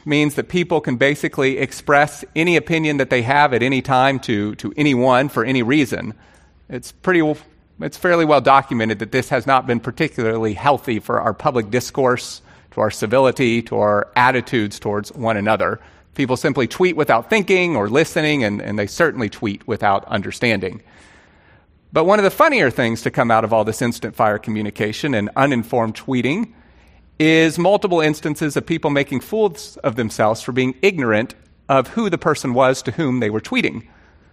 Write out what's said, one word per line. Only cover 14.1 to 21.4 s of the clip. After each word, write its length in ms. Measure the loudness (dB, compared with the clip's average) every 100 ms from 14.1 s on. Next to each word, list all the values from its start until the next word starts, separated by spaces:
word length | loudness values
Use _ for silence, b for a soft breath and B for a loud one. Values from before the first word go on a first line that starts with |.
| 2
attitudes 640 | 4 2 -2 -2 -2 -4
towards 320 | -6 -4 -6
one 240 | -6 -2 0
another. 460 | 0 0 0 -2 b b b -6
People 220 | -2 0
simply 300 | -2 -2 -4
tweet 280 | 0 0 0
without 340 | 2 2 2
thinking 460 | -2 2 0 2 0
or 140 | 0
listening, 560 | 0 0 0 0 0 0
and, 160 | -2
and 180 | -6 -4
they 80 | -4
certainly 420 | 0 -2 0 -6
tweet 380 | -4 -6 -6 -6
without 380 | -2 0 0 -2
understanding. 760 | -6 -6 -4 -2 0 -4 -10 b b b b b b